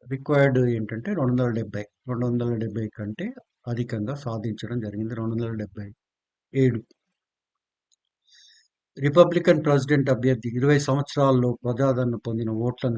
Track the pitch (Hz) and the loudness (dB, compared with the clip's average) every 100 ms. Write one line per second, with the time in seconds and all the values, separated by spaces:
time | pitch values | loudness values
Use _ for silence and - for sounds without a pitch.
0 | 120 131 135 143 139 127 123 117 104 110 | -10 -8 0 4 4 4 2 0 -4 -6
1 | 156 196 127 123 123 113 107 104 107 _ | -6 -2 0 0 0 -2 -6 -10 -12 _
2 | - 120 123 120 120 113 110 104 107 - | -8 -4 -2 -2 -2 -2 -4 -4 -6 -8
3 | 104 107 208 269 - _ - 117 117 113 | -10 -8 -10 -10 -20 _ -8 -6 -4 -6
4 | 107 143 120 113 110 104 107 123 107 101 | -6 -8 -8 -8 -8 -8 -8 -6 -6 -6
5 | 110 117 113 113 117 110 104 - 101 - | -8 -6 -4 -4 -4 -6 -10 -12 -16 -18
6 | _ _ _ _ _ 135 131 113 - _ | _ _ _ _ _ 0 2 0 -6 _
7 | _ _ _ _ _ _ _ _ _ _ | _ _ _ _ _ _ _ _ _ _
8 | _ _ _ _ _ _ _ _ _ - | _ _ _ _ _ _ _ _ _ -2
9 | 143 147 170 170 196 160 151 143 139 147 | 4 6 6 6 4 4 4 2 4 2
10 | 135 117 127 120 117 120 135 147 143 139 | 2 2 2 0 -2 0 2 2 2 0
11 | 135 151 139 127 123 120 120 113 139 123 | -2 2 4 4 2 0 -4 0 0 2
12 | 120 113 - 113 113 110 120 123 131 | 0 -2 -4 -4 -2 -2 -2 -2 -4